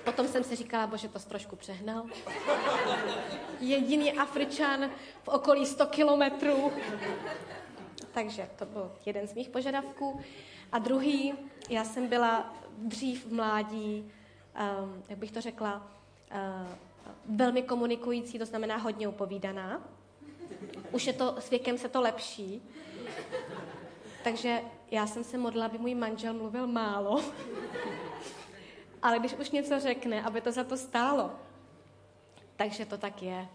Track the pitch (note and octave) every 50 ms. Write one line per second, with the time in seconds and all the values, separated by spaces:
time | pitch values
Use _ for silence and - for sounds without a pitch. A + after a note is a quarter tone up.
0 | - B3 A#3+ - B3 C4 B3+ B3+ B3 - B3 A3+ A#3 - - A3+ A3 G#3 A3 G#3
1 | A3 G#3+ - G3+ - - - G3+ G#3 - - F#3 - - G3 F#3 G3+ G#3+ A3 A3+
2 | A3+ A3+ A3+ - - - - G#4 - - D4 - - C#4+ D4 - B3 A#3+ B3 A#3
3 | - - - - - - - - - - - - B3+ B3+ C#4 C#4 B3+ A#3 C#4+ D4+
4 | D4 D4 C#4+ D4 C#4+ C#4 - C#4+ C#4+ C#4 - - D4+ C#4+ C#4 C4+ C#4 C4+ - -
5 | - - - - - - C#4+ C4+ - D4 C#4+ C#4 C4+ - - - D4 D4 - -
6 | D4+ D4 C#4+ C#4+ C#4+ C4+ C#4 - - D4 C#4+ C4+ C4+ C#4+ - C#4 - G3+ G#3 G#3
7 | G3+ F#3+ F#3 - - G3+ - - - - - - - - - - - - - -
8 | - - - A#3+ A3 G#3 G#3 G#3 F#3 F3 - - G3+ G3+ G#3 G#3 F#3+ F3+ - -
9 | - G#3 G#3 G3+ G3+ G#3 G#3 A3+ B3+ B3+ - B3 B3+ C#4 C4+ C#4 C#4 C#4 - -
10 | C#4 C#4 C4+ C#4 - - - - - - - - - - - A#3 G#3+ A#3+ C4+ C4+
11 | C4 D4 D4 C#4 C4+ C#4 C#4+ - - - - - - - A#3+ A3 A3 A3 - B3+
12 | B3+ A#3+ A#3+ A#3+ A#3+ A#3 A3+ A3+ - - - - - - - G#3+ G#3+ A#3 G#3 -
13 | C4+ C4 B3 B3+ B3 A3 A3+ A3+ A3 G#3+ G#3+ G#3+ G#3+ G#3+ G#3+ A3 G#3+ G#3+ G#3+ G#3+
14 | G#3+ G#3 - - - - - - - - - - G#3+ G3+ G3+ G3 G3 G3 F#3+ F#3+
15 | F#3+ - G#3 G3+ A3 G#3 G#3+ A#3 A#3 A#3+ A3+ - A3 G#3 G3+ G#3 G3+ - - -
16 | - - - - - - - G3 G3 G3 F#3+ F#3+ F#3 F3+ F3+ F#3 - - - -
17 | - - G#3 - - G#3 A3 G#3 B3+ B3 A#3+ B3+ B3+ C4 B3+ A#3+ A#3+ A#3+ A#3+ A#3
18 | - B3 A#3+ A#3+ A#3 A#3+ - A#3 A3+ A3 A3+ A3 A3 A3+ A3 A3+ A3 A3+ G#3 G3+
19 | G#3+ G3+ G3 G#3 G3+ F#3 G3 G3 F3+ F#3+ G3 F#3+ F#3+ F#3 A#3 F#4+ - - - -
20 | - - - - - - - - F4 - - - - - - F#3+ - - - B3+
21 | - C#4 B3 - C4 B3+ - A#3 - - C4 A#3+ B3+ C4 A#3+ A#3+ - A#3+ - C4
22 | B3 A3+ A3 A3+ - - - - G3+ F#3+ G3 A#3+ - - - D#4 E4 - - -
23 | A#4+ - - - - - - B4+ A#4+ - - - - - - - - - - -
24 | - - - - - A#3+ A3+ A3+ - B3 A#3 A#3 A#3 A#3 - - - - - A3
25 | G#3 G#3 G#3+ A#3 A#3 - - B3+ B3 A#3+ A3 A3+ A3+ A3+ A3 A3+ A#3 A#3+ B3 A#3+
26 | A#3 A3 A3 G#3+ A3 A#3 A3+ A3+ A3 A3 G#3 B3 B3+ B3 A#3 A#3 A3+ G#3+ G3+ G3+
27 | G3+ G3 G#3+ D4 D4+ - - - - - - - - - - - - - - -
28 | A#4+ - - - - - - - - - - - - - - - - - - -
29 | - B3 A#3 A#3 A3+ B3+ - - C#4+ - - C#4+ C#4+ C#4+ C#4+ C#4 C4+ C4+ A#3+ B3+
30 | - A#3+ A3 G#3+ G#3+ A3+ G#3 A#3 A3+ B3 A#3 B3+ B3+ B3+ C4 C4 C4 - - A#3
31 | A#3+ C4+ C#4+ C#4 G#3+ - - - - - - - - - - - - - - -
32 | - - - - - - - - - - - - G3+ G#3+ G#3 - A3 G#3 G#3 G3+
33 | G#3 G3+ G3+ - F#3+ F#3 F#3 F#3 F#3 F#3 -